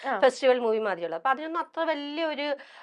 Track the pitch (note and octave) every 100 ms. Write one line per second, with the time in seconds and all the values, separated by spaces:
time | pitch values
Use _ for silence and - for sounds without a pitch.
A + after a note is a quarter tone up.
0 | C4 G#3+ C4 B3+ C4 B3 A3+ A3 G#3+ F3
1 | E3 E3 C4 C4+ D#4+ E4 D#4+ D#4+ E4 D4
2 | C#4+ D4 D#4+ C#4+ D4 C#4 - -